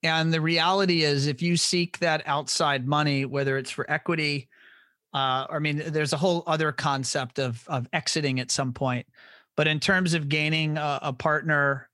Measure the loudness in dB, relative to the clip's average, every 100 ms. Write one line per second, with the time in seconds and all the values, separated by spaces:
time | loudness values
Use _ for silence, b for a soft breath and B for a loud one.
0 | 0 2 2 2 2 2 4 4 4 4
1 | 4 2 0 0 0 2 2 0 -2 0
2 | 0 0 0 -4 -2 0 2 0 0 0
3 | 2 0 -2 -2 0 -2 -4 -8 -4 -4
4 | -2 -2 -2 -4 -8 b b b b b
5 | _ -2 0 0 -2 -4 -2 -2 -2 -2
6 | 0 2 2 0 0 0 0 0 -2 -2
7 | -2 -4 -4 -4 -4 -4 -6 -6 -2 -4
8 | -2 -2 0 -2 -2 -2 -2 -2 -2 -2
9 | -6 B B B B 0 2 2 2 2
10 | 2 0 0 0 0 0 0 0 -2 -2
11 | -4 -2 0 0 2 2 2 0 -6